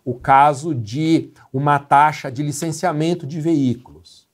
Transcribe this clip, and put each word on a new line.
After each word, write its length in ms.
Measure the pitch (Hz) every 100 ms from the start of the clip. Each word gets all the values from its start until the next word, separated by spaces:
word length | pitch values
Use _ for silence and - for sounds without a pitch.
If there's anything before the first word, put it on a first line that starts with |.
o 100 | 127
caso 580 | 120 - 135 147 135 170
de 600 | 131 104 135 160 156 - _ _
uma 280 | 131 147 143
taxa 500 | - 151 151 147 139
de 140 | 120
licenciamento 800 | 147 - 165 - 180 151 165 175 139
de 140 | 160
veículos. 840 | 160 156 127 - - 73 _ _ _